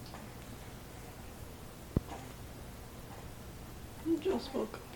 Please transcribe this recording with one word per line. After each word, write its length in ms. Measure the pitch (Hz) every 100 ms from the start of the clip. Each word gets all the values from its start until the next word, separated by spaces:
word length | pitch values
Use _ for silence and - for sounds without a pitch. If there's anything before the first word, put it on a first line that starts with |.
| - - - - - - - - - - - - - - - - - - - - - - - - - - - - - - - - - - - - - - - - 311
He 120 | 320 381
just 240 | 247 -
woke 200 | 233 220
up 80 | - -